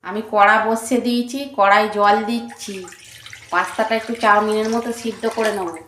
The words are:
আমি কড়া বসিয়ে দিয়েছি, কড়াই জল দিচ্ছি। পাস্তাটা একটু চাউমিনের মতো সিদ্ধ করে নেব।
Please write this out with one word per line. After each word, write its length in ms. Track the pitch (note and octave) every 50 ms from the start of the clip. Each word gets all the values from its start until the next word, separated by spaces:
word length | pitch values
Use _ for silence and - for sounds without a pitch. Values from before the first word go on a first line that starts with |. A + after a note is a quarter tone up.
| -
আমি 160 | F3+ G3 G#3+ G#3+ -
কড়া 240 | - G#3 G3+ G#3 G#3+ A3 A3
বসিয়ে 340 | A3 A3+ A3+ - - C4 A#3+
দিয়েছি, 380 | - B3 A#3+ A#3+ A#3+ B3 - C4+ C#4+ C4+ -
কড়াই 280 | - G3 G3 G3+ G#3+ G#3+ G#3 G#3
জল 200 | G#3 G3+ G#3 G3+ G#3+ A3 G#3
দিচ্ছি। 460 | A#3+ A#3 A#3 A#3 - - - - G3 F#3+ F3+ F3+ - - - - - - - - - - - -
পাস্তাটা 420 | - F3 F#3+ - - - A3 A3 A3+ A3
একটু 120 | - - A#3
চাউমিনের 540 | - - G#3+ G#3 G#3+ G#3+ G#3+ G#3+ G#3+ A3 A3 A3+
মতো 140 | A#3 A#3 A#3+
সিদ্ধ 300 | A3+ - - A3+ G#3 - - A3+ -
করে 160 | A3+ A3 G#3+ G3+ G3+
নেব। 120 | F#3 E3+ E3 D#3+ -